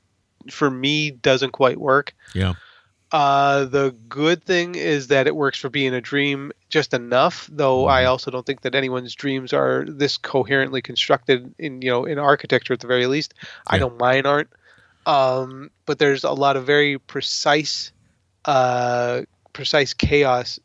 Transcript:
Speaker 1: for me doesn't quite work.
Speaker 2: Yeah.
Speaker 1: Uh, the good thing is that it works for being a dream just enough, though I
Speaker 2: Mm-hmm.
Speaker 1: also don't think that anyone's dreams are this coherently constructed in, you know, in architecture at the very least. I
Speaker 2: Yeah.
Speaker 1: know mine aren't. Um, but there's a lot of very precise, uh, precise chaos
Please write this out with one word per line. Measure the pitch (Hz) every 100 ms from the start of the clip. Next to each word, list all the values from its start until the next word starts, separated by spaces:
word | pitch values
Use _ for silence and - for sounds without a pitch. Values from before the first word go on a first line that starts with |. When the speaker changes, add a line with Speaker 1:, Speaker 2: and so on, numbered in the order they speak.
| _ _ _ _ 139
Speaker 1:
for | - 143
me | 127 139 151 151
doesn't | 127 147 131 131
quite | - 127 -
work. | 147 135 - - -
Speaker 2:
Yeah. | 92 95 87 - _ _ _ -
Speaker 1:
Uh, | 156 139 139 139 139
the | 131 139 135 117 113
good | 135 156 175
thing | - 180 175
is | 175 - 147 123
that | 139 135
it |
works | 151 139 -
for | 131
being | 139 131
a | 127
dream | 113 143 143 139 143 - -
just | 156 -
enough, | 127 120 123 170 - -
though | 151 139 131 143
I | 131
Speaker 2:
Mm-hmm. | 127
Speaker 1:
also | 131 -
don't | 127
think | 123 135
that | 131
anyone's | 135 131 127 123
dreams | - 143 131 127
are | 143 131 131 -
this | 143 139 -
coherently | - 135 127 139 135 131
constructed | - 123 - 135 - 127 123 -
in, | 156 131
you | 127
know, | 120
in | 131 143
architecture | 143 143 - 127 -
at | 127
the | 120
very | 123 127
least. | 147 - - - - -
I | 165
Speaker 2:
Yeah. |
Speaker 1:
know | 127 120
mine | 123 131 139
aren't. | 147 - _ _ _ _ _ 170
Um, | 143 131 127 131 131 147 _ -
but | 139
there's | 147 135
a | 131
lot | 139 139 135
of | 127
very | 147 147 139
precise, | - 139 - - 151 147 147 - - _ _ _ _ _
uh, | - 131 127 123 123 123 120 123 - _ _
precise | - 135 151 131
chaos | - - 147 135 123 123 -